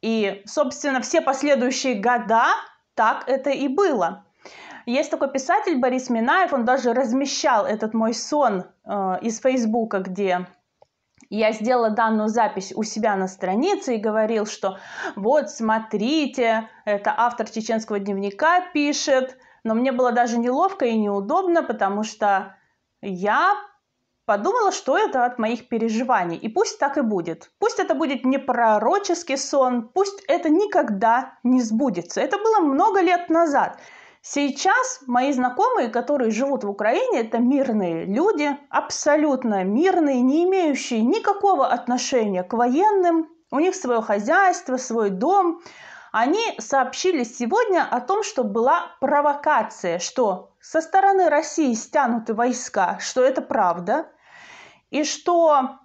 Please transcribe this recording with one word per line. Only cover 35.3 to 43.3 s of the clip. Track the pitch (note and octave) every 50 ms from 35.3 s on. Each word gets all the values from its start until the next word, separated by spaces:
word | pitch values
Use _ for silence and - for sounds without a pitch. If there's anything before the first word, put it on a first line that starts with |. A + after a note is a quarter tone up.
| D4
знакомые, | B3 B3+ B3 B3 - A#3+ B4 B4+ G#4+ C#4 A3+
которые | A3 B3 - - D4 C#4+ B3+ A3
живут | A3 G3+ C4 C#4 C#4 A#3+ G#3
в | G3+
Украине, | G3+ G3+ G#3 G#3 B3 F4 B4+ C5 A4 C#4
это | A#3+ A3 - A#3
мирные | A#3+ A#3+ C#4 C#4+ C4+ - A3+ G#3+ G3 F3 E3 E3 E3+
люди, | F3 G3 A#3 E4 G#4 G#4 D#4 D4 D4 C#4 C#4+ - _
абсолютно | - C#4 D4+ D#4 - - - D#4 C#4+ D#4 D4+ D#4 C4+ C4 C4 A#3 G#3 G3 F#3
мирные, | F#3+ G3+ A#3 E4 F#4+ F#4 F4+ D#4+ C#4+ C#4 B3+
не | B3 B3+ C4+ D#4+ F4
имеющие | F4+ F#4+ F#4+ F4+ D#4 C#4 C4 - - B3 A3+
никакого | G#3+ A#3+ E4+ A4+ A4+ - G4 G4+ - G4+ F#4+ D4 C4+ -
отношения | - B3 B3+ - A#3+ B3+ B3 - - B3 A3 G#3 G3 F3+ F3+
к | F3+ -
военным. | A3+ A#3+ A#3+ B3 D4 F#4+ G#4+ G#4 G4 F4+ F4 E4+ E4 D#4+ -